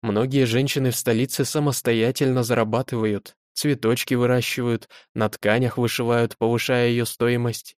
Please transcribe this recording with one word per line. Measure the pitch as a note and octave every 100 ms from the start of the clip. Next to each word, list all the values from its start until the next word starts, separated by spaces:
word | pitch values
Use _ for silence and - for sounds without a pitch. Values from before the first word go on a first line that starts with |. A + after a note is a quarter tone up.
Многие | A2+ G#2 C3 C#3 B2+
женщины | A2+ C3+ - C3
в | A#2+
столице | - A2+ C3 -
самостоятельно | C3 D#3 D3 C3 - A#2 A2+ C3 C3+ B2+
зарабатывают, | A#2 A#2+ A2 A2+ C3 A#2+ A2 G2+ - _ _
цветочки | - D3+ C3+ A2 B2 -
выращивают, | B2 B2 B2 A#2+ - A#2+ A#2 - - - -
на | G#2+
тканях | - G#2 A2+ B2+ A#2
вышивают, | A#2+ - A#2 A#2+ A#2 -
повышая | A2+ A#2 - B2+ A#2+
её | A#2+ A2+
стоимость, | - A#2 A#2+ A#2+ A2+ -